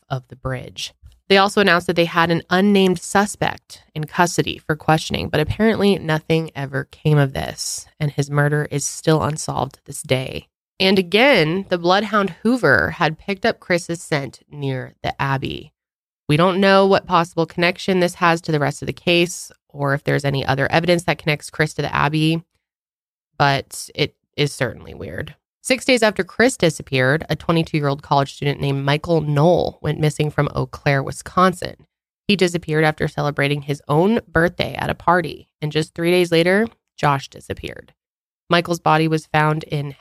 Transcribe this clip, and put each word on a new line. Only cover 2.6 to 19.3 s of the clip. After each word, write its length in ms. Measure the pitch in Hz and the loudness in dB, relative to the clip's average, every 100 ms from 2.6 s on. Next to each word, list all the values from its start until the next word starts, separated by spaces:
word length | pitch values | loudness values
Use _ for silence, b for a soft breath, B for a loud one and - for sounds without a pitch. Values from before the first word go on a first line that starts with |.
| 202 202 190 175 | 4 4 4 0
suspect 840 | - 202 208 - - - _ - _ | -2 0 0 -2 -4 -4 _ -20 _
in 100 | 156 | -10
custody 540 | 156 - 175 175 - - | -8 0 2 2 -4 -6
for 180 | - 151 | -6 -4
questioning, 520 | - 160 - - - | 0 0 0 -6 -2
but 120 | 151 | -2
apparently 580 | 156 - 220 208 202 190 | -2 0 0 2 2 2
nothing 520 | 160 156 - 160 160 | 0 -4 0 -2 -2
ever 300 | - 139 135 135 | -8 -6 -6 -8
came 280 | - 156 147 | -4 2 4
of 140 | 139 | 2
this, 540 | 139 65 - - - - _ | -2 -8 -8 -10 -10 -14 _
and 120 | 147 | -4
his 200 | - 143 | -2 -2
murder 360 | 143 143 147 151 | 0 2 0 -2
is 140 | 143 | -6
still 380 | - - - 156 | -6 -4 0 2
unsolved 540 | 127 156 - 139 127 - | 0 -4 -6 -6 -6 -8
to 80 | |
this 180 | - - | -18 -16
day. 460 | - 131 131 - - _ _ _ | -4 -4 -4 -10 -14 _ _ _
And 180 | 190 196 | 2 2
again, 640 | 175 202 269 233 151 180 196 | 2 4 4 4 2 0 -2
the 100 | 180 | -2
bloodhound 520 | 170 190 208 214 196 165 | 2 2 2 0 -2 -2
Hoover 480 | 214 254 165 113 76 | 0 2 4 4 2
had 280 | 160 160 156 | 0 -2 -2
picked 280 | - 196 - | -8 -4 -2
up 140 | - | -4
Chris's 420 | - 175 175 170 | -4 -4 -2 -10
scent 380 | - 151 139 - _ | -4 -6 -6 -14 _
near 440 | 147 139 131 127 _ | -8 -6 -6 -8 _
the 180 | - - | -8 -4
Abbey. 500 | 139 135 - 69 - _ _ _ _ _ - | -4 -2 -4 -10 -14 _ _ _ _ _ -2
We 80 | 147 | 2
don't 240 | 185 180 | 2 2
know 260 | 196 196 196 | 4 4 4
what 200 | 196 - | 2 2
possible 400 | 180 175 - 160 | 0 0 -2 -2
connection 540 | - 175 175 - 185 | 0 -2 -2 0 2
this 140 | 175 | 0
has 260 | 175 175 170 | 2 0 0
to 120 | - | 0
the 60 | 156 | 0
rest 240 | 139 139 | 0 -2
of 40 | 139 | -8
the 60 | |
case, 600 | 135 - 170 175 | -6 2 2 2